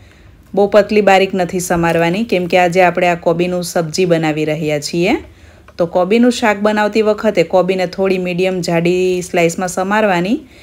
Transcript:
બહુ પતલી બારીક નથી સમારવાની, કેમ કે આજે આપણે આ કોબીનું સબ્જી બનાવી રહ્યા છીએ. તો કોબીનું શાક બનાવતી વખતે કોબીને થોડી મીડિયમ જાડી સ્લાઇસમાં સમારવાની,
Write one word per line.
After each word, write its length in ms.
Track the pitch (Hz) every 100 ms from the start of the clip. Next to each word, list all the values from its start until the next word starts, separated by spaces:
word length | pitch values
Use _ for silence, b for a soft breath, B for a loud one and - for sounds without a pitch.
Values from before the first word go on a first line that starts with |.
| b b b b b
બહુ 140 | 190 202
પતલી 320 | 214 202 214
બારીક 340 | 196 190 196
નથી 260 | 190 175 180
સમારવાની, 640 | 175 175 170 165 170 185
કેમ 220 | 233 180 175
કે 120 | 180
આજે 240 | 180 180
આપણે 260 | 180 170 180
આ 60 |
કોબીનું 480 | 170 175 165 180 180
સબ્જી 420 | 175 185 160 151
બનાવી 400 | 185 165 156 151
રહ્યા 340 | 156 151 151 147
છીએ. 380 | 143 170 180 285 - b b b b -
તો 80 | 170
કોબીનું 440 | 180 180 226 247
શાક 260 | 240 233 202
બનાવતી 460 | 208 214 208 220
વખતે 400 | 214 214 214 202
કોબીને 440 | 165 185 180 190 180
થોડી 320 | 185 190 190
મીડિયમ 420 | 180 175 185 185
જાડી 600 | 170 170 170 180 185 180
સ્લાઇસમાં 460 | 175 180 170 170 185
સમારવાની, 720 | 185 185 214 214 180 180 277 - B